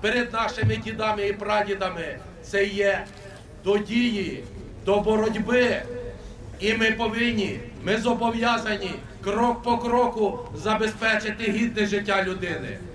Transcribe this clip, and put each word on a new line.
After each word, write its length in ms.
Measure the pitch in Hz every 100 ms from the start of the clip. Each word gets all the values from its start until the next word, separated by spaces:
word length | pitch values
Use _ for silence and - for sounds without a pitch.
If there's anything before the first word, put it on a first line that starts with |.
перед 300 | 208 240 240
нашими 420 | 226 220 - 214 220
дідами 520 | 214 214 214 214 202
і 60 |
прадідами — 840 | 202 202 208 202 196 190 170 156 131 - -
це 220 | - 202 202
є 400 | 196 202 190 - - - - - -
до 140 | 185 208
дії, 680 | 208 233 240 208 175 151 - - - - -
до 140 | 208
боротьби. 840 | 208 214 220 214 220 247 240 196 - - - - - - - -
І 140 | 202
ми 180 | 220 220
повинні, 680 | 220 226 220 240 226 190 - - -
ми 140 | 175 220
зобов'язані 960 | 240 240 233 226 233 226 214 202 190 - - -
крок 400 | 190 202 240 233
по 140 | 240 233
кроку 600 | 240 240 240 220 208 - - 151
забезпечити 960 | 208 214 220 - 226 214 214 208 226
гідне 340 | 202 233 220 202
життя 380 | 202 208 196
людини. 540 | 190 185 175 151 123 95 90